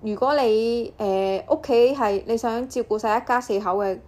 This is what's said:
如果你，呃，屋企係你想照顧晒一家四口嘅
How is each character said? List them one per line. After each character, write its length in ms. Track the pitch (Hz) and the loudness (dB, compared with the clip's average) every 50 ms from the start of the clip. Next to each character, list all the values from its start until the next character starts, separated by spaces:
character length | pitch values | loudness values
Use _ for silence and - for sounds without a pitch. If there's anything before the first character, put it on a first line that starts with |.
如 140 | - 214 208 | -4 -4 -2
果 200 | 196 247 254 294 | 0 0 2 2
你， 560 | 294 254 233 214 220 226 233 233 240 226 - - - | 2 4 4 2 2 2 0 -2 -2 -4 -6 -8 -6
呃， 480 | 214 202 190 190 190 190 190 190 - - | -2 -2 0 0 0 0 -2 -4 0 -2
屋 100 | 285 302 - | -2 -2 0
企 320 | - 254 233 240 254 277 | 2 4 6 6 6 4
係 280 | 269 240 208 202 196 - | 2 0 0 0 -2 -2
你 100 | - 226 | -2 -4
想 320 | 226 - 240 220 233 254 262 | -2 -2 -2 -4 -4 -6 -4
照 140 | - 254 | -4 -6
顧 160 | 226 - 208 214 | -2 -2 -4 -2
晒 220 | 214 220 214 233 | 0 0 0 0
一 20 | 226 - | 0 0
家 120 | 247 247 | -2 -2
四 200 | 247 - 220 196 | 0 -2 -2 -2
口 180 | 208 185 185 202 | 0 0 0 0
嘅 220 | 202 196 190 180 - | 0 -2 -4 -6 -10